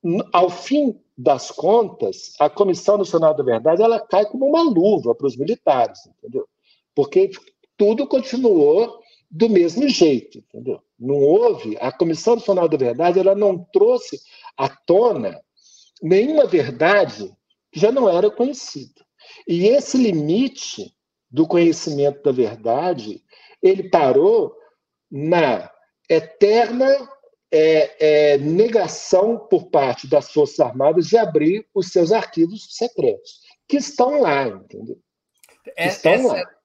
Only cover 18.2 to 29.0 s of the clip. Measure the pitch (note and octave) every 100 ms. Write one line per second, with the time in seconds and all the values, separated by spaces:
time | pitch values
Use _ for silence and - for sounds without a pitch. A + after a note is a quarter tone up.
18.2 | G#3 - B3 C#4 - - B2 _ _ _
19.2 | _ - - E3+ F#3+ C#4 C4 C4 A#3 E3
20.2 | D3 F#3+ C4+ - - - G2 _ _ _
21.2 | _ B2 D#3+ F3 E3+ D#3+ - C#3+ C#3+ C#3
22.2 | D3 B2+ A2+ A2+ A2+ B2 F3 D#3 G#2+ G2
23.2 | _ _ _ _ - G3 F#3 E3+ C#3 C3
24.2 | F3+ A3+ D3 - _ _ _ _ _ C#3
25.2 | D3+ F3 D3+ G#2+ - _ _ _ _ D#3+
26.2 | D#3+ - G3+ A3+ A3+ A#3+ C4 C#4 B3 -
27.2 | _ _ _ D#3+ D#3 D#3 D3+ - D#3 D3+
28.2 | D3+ C#3+ C#3+ E3+ A3+ A3 F3 -